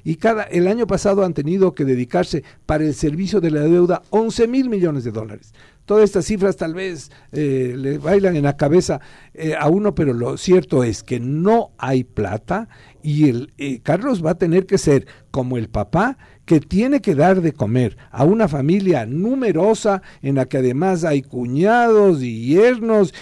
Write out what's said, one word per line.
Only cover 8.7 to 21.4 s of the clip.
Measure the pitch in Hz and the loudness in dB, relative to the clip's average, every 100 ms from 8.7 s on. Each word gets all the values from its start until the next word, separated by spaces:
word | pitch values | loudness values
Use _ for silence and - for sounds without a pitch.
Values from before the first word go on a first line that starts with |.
| 175 180 160 - - - | 2 2 -4 -8 -20 -20
eh, | - 156 156 | -10 -6 -2
a | 147 | 2
uno, | 190 208 | 2 0
pero | 156 147 | -2 -2
lo | 117 120 139 | -2 -4 -4
cierto | - 180 - 147 | 2 2 2 0
es | 120 - | 0 -4
que | - 120 | -6 -6
no | 123 147 190 226 - - | -4 -2 2 2 0 -8
hay | 127 131 | -2 -2
plata | 123 - 104 110 - 185 226 - - _ | -2 -6 -4 -6 -6 -6 -8 -18 -20 _
y | 151 147 151 | -4 2 2
el, | 120 143 - | 2 -6 -10
eh, | 143 123 | -8 -6
Carlos | - 175 269 208 | -2 -2 0 -2
va | 160 | -2
a | 175 | -2
tener | 175 175 | 0 0
que | 190 196 | 0 0
ser | 165 139 - - _ | 2 2 0 -18 _
como | 131 127 123 | -6 -4 -4
el | 107 | -4
papá | 107 101 170 233 269 - _ - | -6 -2 -2 -2 -4 -16 _ 0
que | 160 | 0
tiene | - 180 254 285 | 2 -2 0 0
que | 202 | 0
dar | 139 170 190 | 2 4 2
de | 165 | 0
comer | - 107 123 117 - - | -2 -2 0 -2 -4 -10
a | - | 0
una | 151 226 208 | 2 2 0
familia | 139 139 202 190 147 | 0 0 0 0 -2
numerosa | 110 147 214 269 233 156 202 220 214 190 - - | -2 -4 -2 -2 -2 0 0 0 -2 -4 -6 -10
en | 139 139 | -2 -2
la | 127 | -2
que | 139 | 0
además | 127 131 190 180 | 0 0 0 0
hay | 165 143 | 0 -2
cuñados | - 123 | -4 -8